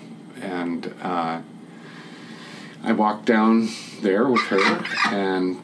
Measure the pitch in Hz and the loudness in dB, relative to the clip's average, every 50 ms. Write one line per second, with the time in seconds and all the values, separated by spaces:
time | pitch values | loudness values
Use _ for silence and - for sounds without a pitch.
0 | - - - - - - - - - 98 90 90 87 87 85 82 - 80 - - | -10 -14 -16 -18 -18 -16 -14 -10 -8 -6 -4 -4 -2 -2 -4 -4 -6 -8 -8 -6
1 | - 92 90 87 82 82 82 82 - - - - - - - - - - - - | -6 -4 -2 -2 -2 -2 -4 -6 -8 -12 -16 -18 -18 -18 -18 -18 -18 -18 -16 -16
2 | - - - - - - - - - - - - - - - - - 113 113 - | -16 -16 -16 -16 -16 -16 -16 -16 -16 -16 -16 -16 -16 -16 -16 -4 -2 0 2 4
3 | 107 107 107 - - - 113 107 110 110 113 113 113 113 - - - - - - | 4 4 2 2 4 4 6 6 6 6 6 6 4 2 -2 -8 -12 -12 -6 -2
4 | 107 98 95 107 131 139 123 110 - - 101 95 98 104 110 90 87 - - - | 2 2 4 4 4 4 4 2 2 2 2 4 4 4 2 0 -2 -4 -2 0
5 | - - 107 101 98 95 95 92 92 92 90 - | 0 0 0 0 0 2 2 2 2 0 -2 -4